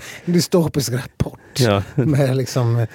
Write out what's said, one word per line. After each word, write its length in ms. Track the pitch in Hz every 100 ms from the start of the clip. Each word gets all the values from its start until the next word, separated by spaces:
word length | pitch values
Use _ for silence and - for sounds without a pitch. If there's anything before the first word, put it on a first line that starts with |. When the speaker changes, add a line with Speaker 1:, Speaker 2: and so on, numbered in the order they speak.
| - - -
Speaker 1:
dystopisk 680 | 175 - 185 151 147 123
rapport. 460 | 127 - - - - - -
Speaker 2:
Ja. 240 | 120 101 95 -
Speaker 1:
Med 420 | 131 139 135 131
liksom... 480 | 123 135 117 117 113